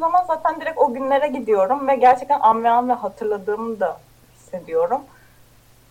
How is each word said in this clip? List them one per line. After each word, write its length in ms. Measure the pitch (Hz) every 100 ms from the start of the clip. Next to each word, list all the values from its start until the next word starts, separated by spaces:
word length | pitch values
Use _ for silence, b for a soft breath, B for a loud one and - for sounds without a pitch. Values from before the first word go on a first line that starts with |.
zaman 240 | 330 349 359
zaten 340 | 320 330 311
direkt 180 | 320 320
o 160 | 285
günlere 340 | 240 269 277 294
gidiyorum 600 | 269 220 208 190 277 269
ve 80 | 269
gerçekten 440 | 247 254 269 285
an 240 | 220 220
ve 40 | 233
an 180 | 233 247
ve 40 |
hatırladığımı 880 | 240 208 - 214 208 190 208 233 214
da 160 | 185 156 - _ _ _
hissediyorum. 640 | - 185 170 160 175 254 - b b b - _ _ _ _